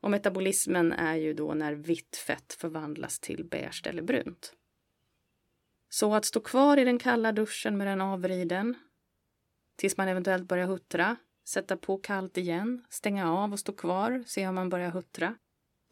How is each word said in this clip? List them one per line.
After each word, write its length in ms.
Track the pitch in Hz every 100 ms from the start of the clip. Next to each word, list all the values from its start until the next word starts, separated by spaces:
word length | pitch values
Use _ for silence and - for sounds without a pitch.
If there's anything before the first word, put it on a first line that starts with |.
Och 100 | 208
metabolismen 800 | 202 202 185 190 196 - 180 170
är 240 | - 160 160
ju 180 | 156
då 200 | 151 151
när 200 | 151 151
vitt 420 | 147 156 165 - -
fett 380 | - - _
förvandlas 680 | - 170 160 151 151 - -
till 260 | - - 170
beige 420 | - - - -
eller 140 | 175
brunt. 520 | 165 - - 175 - - _ _ _ _ _ _ _ _ _ _ _ _ _ -
Så 200 | 214 214
att 100 | 214
stå 140 | 226
kvar 380 | - 254 277 285
i 60 |
den 160 | 254 240
kalla 320 | 254 240 220
duschen 460 | 214 214 - 220 202
med 100 | 196
den 140 | 196
avriden 760 | 190 190 185 185 175 180 220 247 _ _ _ _ _ _ _ _ _ -
tills 200 | 196 -
man 100 | 190
eventuellt 400 | 185 185 185 185
börjar 200 | 180 180
huttra, 480 | 185 _ 170 180 233 _ _ -
sätta 300 | - 190 185
på 200 | - 190
kallt 400 | - 202 190 190
igen, 480 | 180 170 214 247 -
stänga 440 | - 208 202 175
av 180 | 170 208
och 80 | 202
stå 140 | -
kvar, 500 | 202 170 185 214 254 240
se 200 | - 190
om 80 | 185
man 140 | 185
börjar 220 | 180 180
huttra. 440 | 175 180 - 170 233 _ _ _ _ _